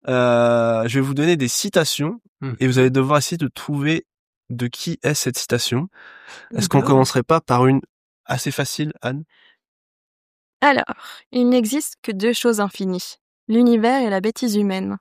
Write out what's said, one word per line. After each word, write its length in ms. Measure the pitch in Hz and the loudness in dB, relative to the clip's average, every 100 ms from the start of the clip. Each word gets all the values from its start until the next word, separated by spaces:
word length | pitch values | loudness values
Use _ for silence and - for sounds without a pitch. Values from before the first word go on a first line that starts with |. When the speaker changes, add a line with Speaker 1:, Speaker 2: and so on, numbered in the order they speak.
| - | -2
Speaker 1:
Euh, 800 | 127 123 120 120 117 117 113 117 | 0 2 4 4 2 2 0 0
je 120 | 131 | 0
vais 60 | |
vous 100 | 135 | -2
donner 220 | 139 156 170 | 0 0 0
des 120 | 123 | -2
citations 720 | - 202 185 156 - 147 233 _ _ | -4 -2 0 0 -2 -4 -6 _ _
Speaker 2:
Hmm. 100 | 135 117 | -10 -2
Speaker 1:
et 60 | 131 | 2
vous 120 | 127 | 4
allez 100 | 127 | 4
devoir 280 | 131 131 147 | 4 2 0
essayer 180 | - 170 | 0 -4
de 120 | 143 | -6
trouver 580 | - - 143 147 160 - _ _ _ _ | -6 -6 -4 -2 -2 -6 _ _ _ _
de 180 | 123 120 | -6 -6
qui 300 | - - 165 | -6 -8 -4
est 100 | 139 | -2
cette 220 | 147 135 123 | -2 -4 -6
citation. 500 | - 120 - 120 180 _ - - - - - | -4 -2 0 -2 -4 _ -20 -20 -20 -20 -10
Est-ce 140 | 233 170 | -6 2
qu'on 80 | 139 | 2
Speaker 3:
D'accord. 140 | 135 | 4
Speaker 1:
commencerait 280 | 135 131 131 | 4 4 0
pas 180 | 117 160 | 0 0
par 240 | - 123 131 | 2 2 4
une 140 | 135 - _ _ _ - | 2 -2 _ _ _ -8
assez 240 | 131 - | -6 -4
facile, 420 | 139 139 - 151 - | -4 -6 -4 -8 -6
Anne ? 220 | 120 135 156 _ _ _ _ _ _ _ _ _ _ _ _ _ | -8 -8 -10 _ _ _ _ _ _ _ _ _ _ _ _ _
Speaker 3:
Alors, 220 | 285 262 - - - - _ | 2 2 -2 -10 -16 -20 _
il 160 | 254 247 | 0 4
n'existe 460 | 254 214 277 - - | 4 2 -2 -6 -10
que 100 | - | -10
deux 200 | 196 220 | -2 -2
choses 280 | 233 240 214 | 2 0 0
infinies, 560 | 202 - 190 180 - - _ _ - | -2 -4 -4 -4 -8 -16 _ _ 0
l'univers 540 | 220 240 233 226 269 | 4 4 4 2 2
et 80 | 233 | 0
la 100 | 196 | -2
bêtise 360 | 208 - 247 208 | -2 -4 -2 0
humaine. 420 | 202 190 196 202 | 0 -2 -6 -8